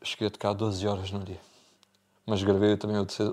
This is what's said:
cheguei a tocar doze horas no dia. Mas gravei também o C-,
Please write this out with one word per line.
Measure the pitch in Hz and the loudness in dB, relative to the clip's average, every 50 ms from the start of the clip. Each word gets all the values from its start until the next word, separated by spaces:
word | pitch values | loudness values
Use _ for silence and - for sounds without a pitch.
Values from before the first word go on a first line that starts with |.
cheguei | - - - - 110 104 | -10 -10 -6 -4 -4 -4
a | |
tocar | - - - 101 101 | -4 -2 -2 -2 0
doze | 101 110 110 98 90 98 | 0 -2 -2 -2 0 0
horas | 104 101 95 95 95 | 0 -2 -2 -4 -6
no | 98 101 | -6 -6
dia. | 95 92 92 - - _ _ _ _ _ _ _ _ _ _ _ _ _ _ _ _ | -8 -8 -12 -14 -16 _ _ _ _ _ _ _ _ _ _ _ _ _ _ _ _
Mas | - 110 95 | -2 0 2
gravei | 98 104 98 98 104 104 104 | 4 4 4 6 6 4 4
também | 98 - 104 104 104 | 2 0 -2 0 0
o | 98 95 | 0 -2
C-, | - - 107 107 | -2 -2 -2 -2